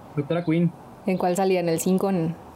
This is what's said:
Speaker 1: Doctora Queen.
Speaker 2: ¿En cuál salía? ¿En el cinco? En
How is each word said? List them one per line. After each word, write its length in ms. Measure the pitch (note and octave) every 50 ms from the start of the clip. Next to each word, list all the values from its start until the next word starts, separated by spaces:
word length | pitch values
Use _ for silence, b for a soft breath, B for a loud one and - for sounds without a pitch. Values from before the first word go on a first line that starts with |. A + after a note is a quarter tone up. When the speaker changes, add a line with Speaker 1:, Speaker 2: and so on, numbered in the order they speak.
| - - -
Speaker 1:
Doctora 260 | D3+ C#3 C#3 E3 E3+ F3
Queen. 300 | - D#3 E3+ F3 E3 - - - - - - -
Speaker 2:
¿En 140 | G3 F#3 F3
cuál 180 | - F3+ F3+
salía? 240 | F#3+ G3 F#3+ F#3 F3+
¿En 80 | E3+ E3+
el 120 | E3 E3
cinco? 280 | - F#3 F#3 F#3 - G3
En 260 | G3 F3 D#3+ E3+ E3 - - - -